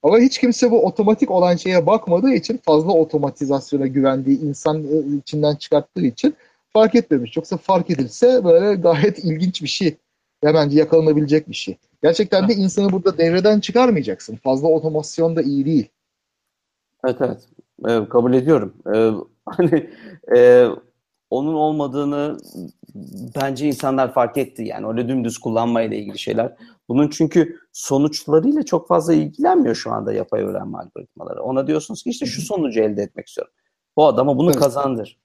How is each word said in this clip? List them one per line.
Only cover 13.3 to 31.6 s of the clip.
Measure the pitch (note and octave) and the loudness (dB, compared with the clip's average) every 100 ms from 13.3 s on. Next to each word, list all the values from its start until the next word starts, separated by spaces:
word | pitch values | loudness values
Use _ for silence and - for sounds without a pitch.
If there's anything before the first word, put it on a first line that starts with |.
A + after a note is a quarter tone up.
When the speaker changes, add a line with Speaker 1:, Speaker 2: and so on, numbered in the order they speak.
| F3+ F#3+ G#3+ | 2 2 2
Speaker 1:
çıkarmayacaksın. | - A3 B3+ G3 A2 F#2+ - A2+ | 0 2 2 2 -2 -8 -10 -8
Fazla | - C3+ D#3 | -2 0 2
otomasyon | D#3+ D#3+ D#3 D3+ - E3 E3 | 2 0 -4 -6 -2 -2 0
da | |
iyi | C3+ C#3 | -2 -2
değil. | C#3 D#3+ G#2+ _ _ _ _ _ _ _ _ _ _ _ | 0 0 -2 _ _ _ _ _ _ _ _ _ _ _
Speaker 2:
Evet, | C3 B2+ | -6 -4
evet. | B2 A#2 _ _ _ _ A2 | -4 -6 _ _ _ _ -4
Ee, | A#2 G#2 | -2 0
kabul | A#2+ A#2+ | 0 2
ediyorum. | B2+ C3 D3+ G2 - - | 2 2 0 0 -12 -4
Ee, | G#2+ A2+ G#2+ - | 0 0 0 -10
<laughs> | _ - | _ -18
hani, | - F3 E3 - - - - - A#2+ | 0 2 2 -2 -18 -20 -20 0 6
e, | B2 B2 A#2+ - _ _ _ _ _ | 8 8 6 0 _ _ _ _ _
onun | A#2+ D3 | -6 -4
olmadığını | D#3+ D#3 D#3 C#3+ C3+ C#3+ C#3+ D3 A2 - - - _ - - - - B2 C#3+ | -2 -2 -2 -4 -4 -4 -4 -6 -8 -16 -18 -18 _ -20 -20 -18 -16 -14 -6
bence | C3+ C3 D3 | -6 -4 -4
insanlar | C3+ C#3 C3+ B2+ | -4 -4 -2 -2
fark | C3 A#2 C#3+ | 0 -2 -2
etti. | C3 - | -6 -8
Yani | G#2+ G2+ G#2 | -12 -10 -8
öyle | A2+ A#2+ | -6 -4
dümdüz | C3 A#2+ A2+ | -2 -4 -6
kullanmayla | - A2+ A#2 A#2 A2+ G#2+ | -4 -2 0 -2 -2 -6
ilgili | G2+ G2+ | -10 -12
şeyler. | - A2 A#2+ - - _ _ | -6 -4 -4 -6 -20 _ _
Bunun | A#2+ D3 | 0 0
çünkü | D3+ D#3+ F3 E3 - _ | 0 0 2 0 -4 _
sonuçlarıyla | - - C#3 D3 D3 - D#3 G3 D4+ | -16 -4 -2 0 -4 0 2 2 -2
çok | C4+ F3 - | 0 -4 0
fazla | F3 D#3 | 0 2
ilgilenmiyor | D#3 D3+ - D#4 F#4 C4 | 0 0 -2 0 2 2
şu | A2+ - | -2 -4
anda | A2+ G#2 | -6 -4
yapay | G#2+ G2 G#2+ | -6 -4 -4
öğrenme | G2+ G2 G2 - | -4 -6 -10 -14
algoritmaları. | - - - - - - | -14 -18 -20 -18 -14 -10
Ona | - C3 | -6 -4